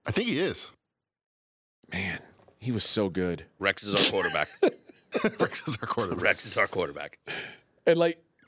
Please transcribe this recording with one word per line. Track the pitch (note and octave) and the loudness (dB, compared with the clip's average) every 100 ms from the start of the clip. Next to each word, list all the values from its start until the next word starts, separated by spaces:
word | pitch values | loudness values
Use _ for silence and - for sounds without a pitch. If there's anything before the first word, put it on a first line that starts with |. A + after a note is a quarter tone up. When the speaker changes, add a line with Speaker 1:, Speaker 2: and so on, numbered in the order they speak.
| - | -4
Speaker 1:
I | |
think | - A#3 | -2 0
he | D#3 | 0
is. | F3+ - - - _ _ _ _ _ _ _ _ _ _ - | 0 -2 -10 -16 _ _ _ _ _ _ _ _ _ _ -10
Speaker 2:
Man, | F#2 F#2+ - - _ - _ | -6 -6 -6 -12 _ -20 _
he | A#2+ | -4
was | A2+ | 0
so | - A2 G2 | 2 2 0
good. | E2+ F2+ D#2+ D#2+ _ | 0 -2 -2 -8 _
Speaker 3:
Rex | F#2+ F#2+ | -2 -2
is | G#2 | 0
our | G2 F#2+ | 4 4
quarterback. | G2 F2 D#2+ - | 2 0 0 -2
Speaker 1:
<laughs> | - - - - - _ A3+ A3 - | 2 2 2 -10 -20 _ -2 -2 2
Rex | G3 - - | 0 0 -6
is | A#2+ | -6
our | - | -4
quarterback. | - G2 F2+ | -2 -2 0
Speaker 3:
Rex | F#2+ F#2 A2 | 2 2 0
is | A2+ | 0
our | G2 | 0
quarterback. | G2 D#2+ D2 D2 - - - - - _ _ - | 0 -2 -4 -12 -14 -10 -10 -10 -16 _ _ 2
Speaker 2:
And, | E3+ | 4
like, | E3+ E3 _ _ | 2 0 _ _